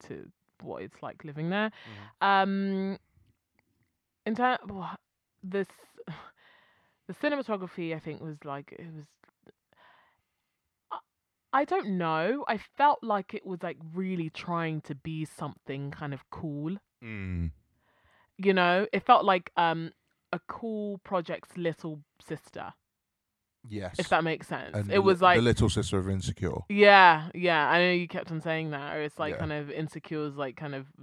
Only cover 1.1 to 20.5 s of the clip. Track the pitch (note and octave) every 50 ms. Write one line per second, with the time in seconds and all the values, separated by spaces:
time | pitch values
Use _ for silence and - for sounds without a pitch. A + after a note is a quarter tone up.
1.1 | - - - D3+ C#3+ D3+ D#3+ E3+ F#3 G#3 G#3+ A3 - - - A2+ G#2+ G2+ G#2 G#2
2.1 | - _ - G3 G3 F#3+ F#3+ G3 G3 G3 G3 G3 F#3+ F#3+ F#3+ G3 G3 - - _
3.1 | _ _ _ _ _ _ _ _ _ _ _ _ _ _ _ _ _ _ _ _
4.1 | _ _ _ G#3+ A3+ G#3+ B3 B3+ B3+ - - G3 G3 F#3+ E3+ D#3+ F#3 - _ _
5.1 | _ _ _ _ _ _ - F#3 F#3+ G3 F#3 - - - - _ _ - - F3+
6.1 | D3+ - - - _ _ _ _ _ _ _ _ _ _ _ _ _ _ _ -
7.1 | F3+ - - D4 D4 C#4 B3 - G#3+ F#3+ F#3 F3 - F#3+ E3+ E3 D#3+ D#3 - D#3+
8.1 | D3+ E2 - D#3+ D3+ D3 - D3 C#3 C#3 C#3 - - - F3 E3 D#3+ D#3 D3 -
9.1 | _ _ _ _ _ _ _ - _ _ _ _ _ _ _ _ _ _ _ _
10.1 | _ _ _ _ _ _ _ _ _ _ _ _ _ _ _ _ - G3+ - _
11.1 | _ _ _ _ _ _ _ _ - C4+ D4 - F4+ G4 - G#3 F#3+ F3+ E3+ D#3+
12.1 | D#3+ D#3 E3 G3+ C4 D4 - - A3+ G3 - - _ - C#4 D4 - - A#3 A3+
13.1 | G#3 G3 F#3 - - G3+ - F#3+ F#3 E3 - E3+ D#3+ C3 E3 D#3+ E3 F#3 F#3+ F#3
14.1 | F#3 F3 E3 D#3 - - - F3 E3+ E3+ E3 D#3+ D#3 D#3 - - D3 C3+ - D#3+
15.1 | D#3+ D#3 D#3 - - - E3 D3 - - _ - C3+ C#3 C#3+ C#3+ - - D#3 C#3+
16.1 | C#3 C3 - _ - - E3+ D#3 C#3+ D3 D3 D#3+ G3 G3+ - _ _ _ A#2+ A2+
17.1 | A2 G2+ F#2+ F#2 F2+ F2 E2+ D#2 C#2+ - _ _ _ _ _ _ _ _ _ _
18.1 | _ _ _ _ _ - F#3+ G3 F#3+ F#3 F3+ F3 F3 F#3+ G#3 - - G3 - -
19.1 | B3 - - G3+ F#3 F3+ - - - - E3+ E3 E3 E3 E3 D#3+ - _ _ _
20.1 | _ _ _ _ - F3 - -